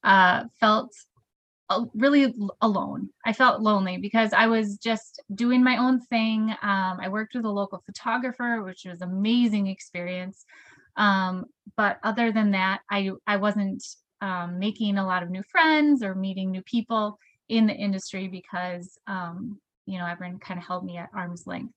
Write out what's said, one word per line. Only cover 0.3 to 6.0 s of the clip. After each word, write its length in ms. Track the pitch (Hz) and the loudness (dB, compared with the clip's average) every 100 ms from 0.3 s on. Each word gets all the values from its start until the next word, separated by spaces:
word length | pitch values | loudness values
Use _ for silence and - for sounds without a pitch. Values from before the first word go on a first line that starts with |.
| 175 - _ | 4 -4 _
felt 340 | 220 214 254 - _ _ _ _ _ _ _ | 4 4 0 -16 _ _ _ _ _ _ _
a-, 160 | 220 120 208 | -2 -2 2
really 300 | 262 285 269 254 | 4 6 4 2
l-, 160 | 202 - | -8 0
alone. 480 | 226 190 - - - _ 226 | 2 2 -2 -8 -10 _ -4
I 80 | |
felt 280 | 220 262 - | 4 4 4
lonely 360 | 214 208 190 180 | 2 2 0 -4
because 340 | 202 226 214 | -2 2 4
I 140 | 202 226 | 4 4
was 300 | 226 208 202 | 4 0 -4
just 440 | 226 220 - - _ | -4 -4 -4 -20 _
doing 300 | 196 240 254 | -2 2 4
my 140 | 254 247 | 4 4
own 220 | 254 254 | 2 2